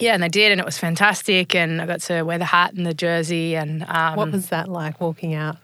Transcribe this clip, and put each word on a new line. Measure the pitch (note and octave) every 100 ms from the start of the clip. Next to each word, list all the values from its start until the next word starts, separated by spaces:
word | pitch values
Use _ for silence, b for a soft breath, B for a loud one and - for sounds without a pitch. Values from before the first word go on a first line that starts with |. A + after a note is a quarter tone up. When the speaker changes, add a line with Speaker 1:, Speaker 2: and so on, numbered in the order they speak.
Speaker 1:
yeah, | A#3
and | G3
they | F3+
did, | G3 G#3+
and | F#3+
it | F#3
was | -
fantastic. | E3+ E3 G3+ G3 - F#3 F3+
And | F#3 E3 E3
I | E3+
got | F3
to | - E3+
wear | E3 E3+
the |
hat | E3+ F3 F3
and | F#3
the | F3
jersey. | D#3 E3+ E3+ D#3+ E3+ E3
And, | D#3+ D3+ D#3 D#3+
um, | E3 D#3+ G#3
Speaker 2:
What | G#3
was | F#3+ F3+
that | E3 F3+
like, | F3 D#3 D#3
walking | E3+ D#3+ E3+
out | D#3 D#3 D#3+